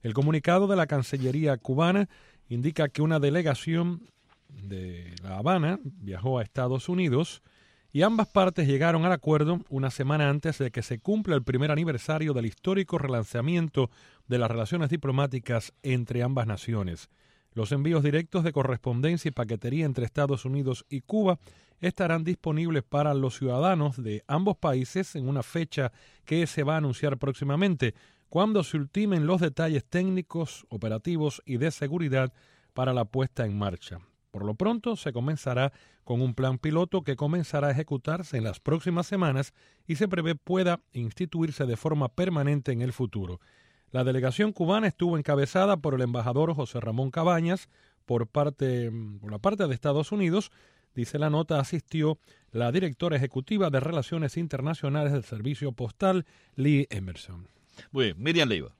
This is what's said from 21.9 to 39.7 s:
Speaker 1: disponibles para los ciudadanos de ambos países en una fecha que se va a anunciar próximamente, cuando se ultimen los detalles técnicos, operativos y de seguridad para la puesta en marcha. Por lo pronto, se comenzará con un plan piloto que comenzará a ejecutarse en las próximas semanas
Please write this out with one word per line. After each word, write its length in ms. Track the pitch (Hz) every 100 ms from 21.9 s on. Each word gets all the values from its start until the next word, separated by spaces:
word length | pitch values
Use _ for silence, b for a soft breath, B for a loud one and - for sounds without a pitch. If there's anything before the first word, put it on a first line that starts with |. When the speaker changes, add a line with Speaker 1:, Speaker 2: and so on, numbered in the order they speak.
| - 175 165
Speaker 1:
disponibles 580 | 160 180 165 156 170 156
para 320 | - 143 151
los 240 | 139 135 -
ciudadanos 640 | 131 123 175 180 147 127
de 200 | 113 104 -
ambos 300 | 143 196 -
países 600 | 165 131 127 185 190 156
en 120 | 131
una 140 | 139
fecha 500 | - 170 165 - 127 b b b
que 220 | - 156 165
se 160 | -
va 120 | 143
a 40 | 160
anunciar 380 | 147 120 147 131
próximamente, 760 | 135 131 139 147 196 165 123 b b b b
cuando 360 | 160 208 214
se 120 | 156 156
ultimen 500 | 139 196 208 180 151
los 140 | 180
detalles 440 | 165 135 165 147
técnicos, 840 | - 175 185 185 160 170 156 - -
operativos 760 | 107 110 110 170 165 151 -
y 140 | - 123
de 120 | 156
seguridad 640 | - 143 170 156 131 131 b b b b
para 200 | - 131
la 120 | 127
puesta 400 | 107 131 131 - 113
en 100 | 101
marcha. 420 | 101 87 - 90 - _ _
Por 120 | 98
lo 100 | 104
pronto, 420 | 110 196 233 240 220
se 160 | 156
comenzará 600 | 120 131 156 - 123 135 b b b
con 180 | - 120
un 140 | 131
plan 240 | 117 131 127
piloto 440 | 151 156 175 190
que 120 | -
comenzará 540 | 131 147 175 160 147 143
a 20 |
ejecutarse 680 | 135 156 139 - 165 175 123
en 80 |
las 140 | 110 92
próximas 480 | - 160 180 170 175
semanas 480 | 196 170 131 143 b b